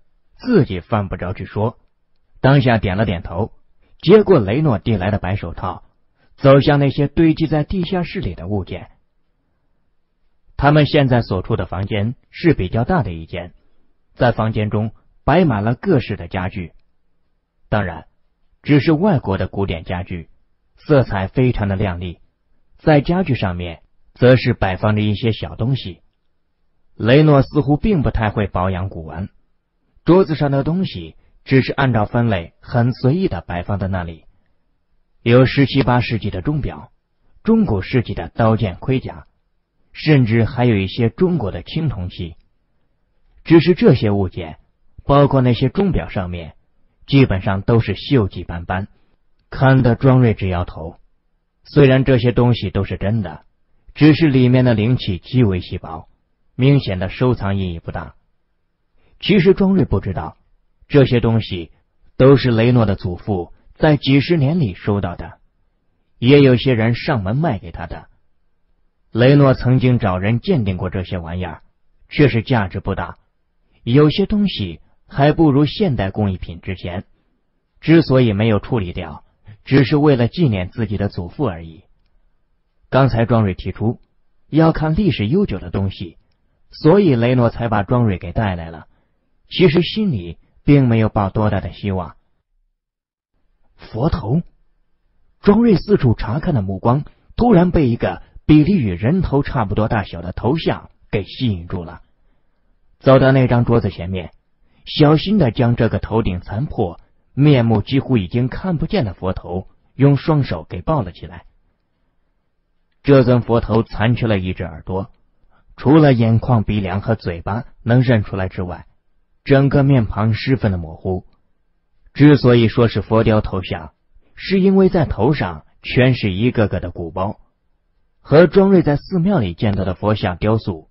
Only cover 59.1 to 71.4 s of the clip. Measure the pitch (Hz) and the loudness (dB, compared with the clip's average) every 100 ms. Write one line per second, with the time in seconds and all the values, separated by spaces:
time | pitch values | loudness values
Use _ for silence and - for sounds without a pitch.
59.1 | _ - 202 170 190 196 190 - 101 104 | _ 0 2 4 4 2 2 0 -2 -4
60.1 | 85 80 - _ _ _ _ - 143 127 | -8 -10 -16 _ _ _ _ 0 2 4
61.1 | 123 113 113 104 92 80 _ _ _ _ | 2 0 0 -2 -8 -12 _ _ _ _
62.1 | - 131 139 123 113 117 123 104 95 92 | 2 6 6 4 2 2 2 2 -2 -6
63.1 | 90 - 95 85 - _ - 156 151 - | -8 -6 -6 -6 -14 _ -2 0 2 2
64.1 | 139 131 170 135 175 123 87 - 101 95 | 2 2 0 0 0 -2 -4 -4 -4 -4
65.1 | 85 80 - _ _ _ _ _ _ _ | -8 -14 -18 _ _ _ _ _ _ _
66.1 | _ 120 147 139 123 131 117 110 120 - | _ 4 6 6 4 2 0 0 -2 -4
67.1 | 131 92 123 165 104 85 - 85 85 - | -4 -2 -2 -2 -4 -10 -14 -12 -14 -18
68.1 | _ _ _ _ _ _ _ _ _ _ | _ _ _ _ _ _ _ _ _ _
69.1 | 110 123 143 139 127 123 127 127 120 104 | 2 4 6 4 2 2 2 2 0 0
70.1 | 92 101 117 - 170 98 90 92 98 90 | -2 -2 -2 0 -2 -2 -4 -6 -8 -8
71.1 | 92 82 90 | -8 -8 -10